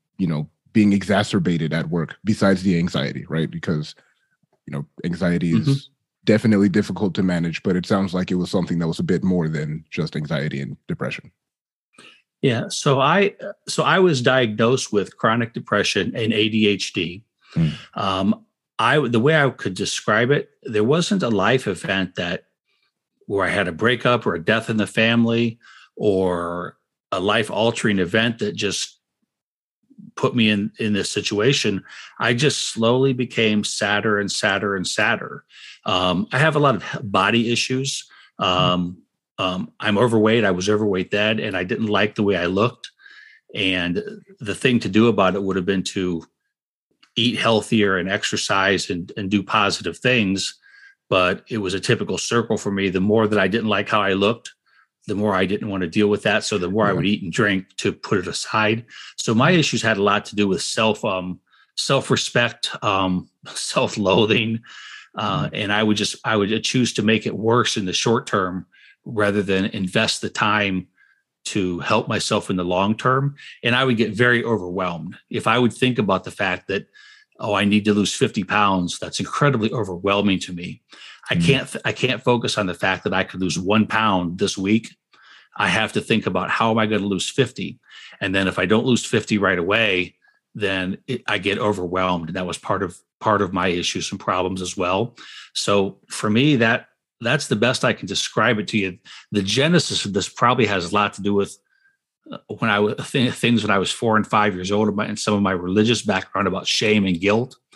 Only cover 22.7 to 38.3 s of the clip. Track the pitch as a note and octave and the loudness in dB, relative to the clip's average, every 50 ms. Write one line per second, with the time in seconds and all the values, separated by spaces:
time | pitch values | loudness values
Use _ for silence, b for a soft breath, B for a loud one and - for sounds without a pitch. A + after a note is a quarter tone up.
22.7 | _ _ _ _ _ _ _ _ _ _ _ - G2+ G2 F#2 F2 E2 G2+ G2 F2+ | _ _ _ _ _ _ _ _ _ _ _ -4 -2 0 0 0 0 0 0 -2
23.7 | E2 D#2+ G#2+ A#2+ B2+ A#2+ - B2 B2 A#2 - A2 F2 E2+ E2 - G#2+ A2+ A2 - | -2 0 0 0 0 2 2 2 0 2 0 -2 -4 -2 0 0 0 0 0 -2
24.7 | A#2 A2 G#2 - - A#2 A2 A2+ A#2 A#2 A#2 A#2 A#2 A#2 A#2+ A#2 A#2 B B B | -2 -2 -2 -2 0 2 2 4 4 4 2 2 2 2 0 0 -2 B B B
25.7 | B B B B B - - G#2 G2 F#2+ F#2+ F2+ F2+ E2+ F2 E2+ F2 F2 F2 F2+ | B B B B B -2 0 2 2 2 2 0 0 -2 -4 -6 -6 -8 -8 -10
26.7 | - _ _ _ _ _ _ _ - F#2 F#2 G2+ G#2 A#2 A2 - - G2 A2 A#2 | -14 _ _ _ _ _ _ _ -4 -2 0 0 2 0 0 -2 -2 0 0 0
27.7 | A#2 - - A2+ G#2 G2 F2+ E2+ G2+ A2 A2+ A#2+ A#2 - G#2+ G#2 - G#2+ G#2+ G2 | 0 0 0 0 2 2 0 2 2 0 0 0 -2 -4 -6 -6 -4 -4 -4 -4
28.7 | F2+ - - - - _ _ _ _ _ _ _ _ _ _ _ _ _ _ _ | -4 -6 -8 -8 -12 _ _ _ _ _ _ _ _ _ _ _ _ _ _ _
29.7 | _ _ _ _ - - - - _ - - - - A#2+ A2 G#2+ G#2+ G2+ G2+ A2 | _ _ _ _ -20 -20 -20 -16 _ -4 -4 -2 0 2 2 2 2 0 -2 -4
30.7 | - - A#2 G#2+ G#2 G2 F#2+ - - G#2 G2 - G#2+ G2+ G#2 - - - - A2 | -4 -6 -2 -2 -2 -2 -2 -2 -4 -4 -4 -2 -2 2 2 2 2 2 0 -2
31.7 | G2 F#2 B B B B B B B B - A#2 B2 A#2+ D3+ C#3 - - - - | -2 -2 B B B B B B B B -2 0 0 2 2 0 0 0 -6 -6
32.7 | - A2+ A2+ A#2 B2 B2+ C3+ C#3 B2+ B2 B2 - - - A2+ A2 G#2+ G#2 G#2 - | -4 0 2 2 4 4 2 2 0 0 -4 -4 0 0 2 2 2 0 0 -2
33.7 | - - G#2+ G2+ G#2 G#2 G2+ A2+ G#2 G2+ G#2 F#2+ - - - G#2 G2 G2 G#2 G2+ | -4 -4 -2 0 0 0 0 0 0 0 -2 -2 -4 -2 0 0 0 0 0 -2
34.7 | G2 F#2+ F2 - - - G#2+ A2+ A#2+ G2 - - - - - B B B B B | -2 -2 -4 -4 -2 0 0 0 0 -2 -4 -12 -14 -16 -18 B B B B B
35.7 | B B B - G2 F2+ F#2 F2+ F2+ F2 G#2+ - - B2+ D#3 D#3+ D3 D3 D3 C#3 | B B B -2 0 0 2 2 2 0 -2 -2 0 2 2 2 4 4 2 2
36.7 | A#2 F#2 - - - - - G2+ G2 F#2+ F#2+ G2+ A2 A#2+ A#2 A#2 A#2+ A2+ - - | 2 0 -4 -8 -10 -10 -8 -2 0 2 2 4 4 2 2 2 0 -2 -2 -2
37.7 | C3 C3 C3+ C3+ - - - b b b b b | -2 -2 -2 -4 -6 -8 -10 b b b b b